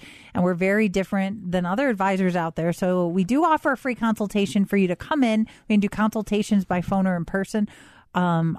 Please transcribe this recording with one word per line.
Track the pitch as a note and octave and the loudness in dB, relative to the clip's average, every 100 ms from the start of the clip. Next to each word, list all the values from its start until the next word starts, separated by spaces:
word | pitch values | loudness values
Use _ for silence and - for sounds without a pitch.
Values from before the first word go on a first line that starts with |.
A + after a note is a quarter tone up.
| - - - | -20 -20 -10
And | - | 0
we're | F3+ | 0
very | E3+ F#3+ G3+ A3 | 2 0 2 2
different | F#3+ F#3 G3+ F#3+ G#3+ F3+ | 0 -2 -2 -4 -6 -4
than | F3+ F3 | -2 -2
other | G3+ C#4+ | 0 0
advisors | G3 F#3+ F#3+ F#3 | 0 0 2 0
out | F3 D#3+ E3 | 0 -2 -2
there. | E3 | -2
So | E3+ F#3 F3+ F3 | -2 0 0 0
we | F3+ | 0
do | F3+ C4+ | 0 2
offer | E4 D4+ D#4 | 2 2 0
a | - | -2
free | C4 | -4
consultation | A#3 A3+ A3 G#3 G#3 G3 G#3 | -2 -2 -2 -2 0 0 0
for | G3 G3+ | 2 2
you | F3+ | 2
to | F3 | 0
come | - D#4 | -4 0
in. | A#3+ A3 A3 - - | 2 2 -2 -8 0
We | |
can | G#3 | 2
do | G3+ | 2
consultations | G3 G#3+ A3+ G3+ G#3 - G3+ | 0 0 0 -2 -2 2 0
by | F#3 F3+ | 0 -2
phone | E3+ G3 F#3+ | 0 0 0
or | F3 | -2
in | E3 | -2
person. | G3 F#3+ A3 G#3 - - - _ | -4 -2 -2 -4 -6 -20 -20 _
Um, | F3+ F3+ E3 E3 | -2 0 2 0